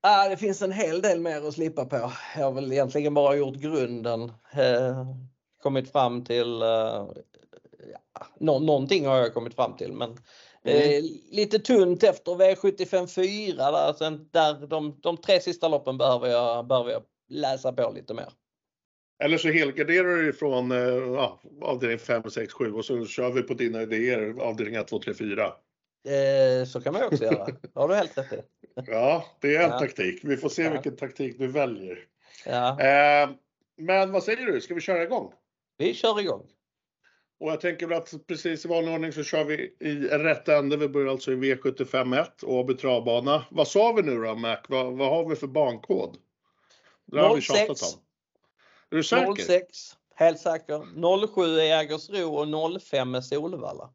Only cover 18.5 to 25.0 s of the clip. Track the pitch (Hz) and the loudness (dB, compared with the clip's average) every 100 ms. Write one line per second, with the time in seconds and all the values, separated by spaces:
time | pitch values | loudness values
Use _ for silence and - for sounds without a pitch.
18.5 | _ _ _ _ _ _ _ 147 160 160 | _ _ _ _ _ _ _ 0 2 2
19.5 | 160 143 131 156 175 180 170 156 135 147 | 2 0 0 2 2 2 2 0 0 -2
20.5 | 127 123 127 123 127 127 131 - - - | 0 0 0 0 0 -2 -2 -2 -4 -20
21.5 | 143 - 127 127 113 - 120 110 120 107 | -10 -6 -2 -2 -4 -2 -2 -2 -8 -8
22.5 | - 117 107 110 123 107 - 123 127 123 | -4 -4 -4 -4 -4 -4 -4 -2 -2 -4
23.5 | 123 120 113 110 110 120 120 107 117 117 | -2 -2 -2 -4 -2 0 0 -2 -4 -6
24.5 | 110 107 113 104 110 | -4 -4 -4 -4 -6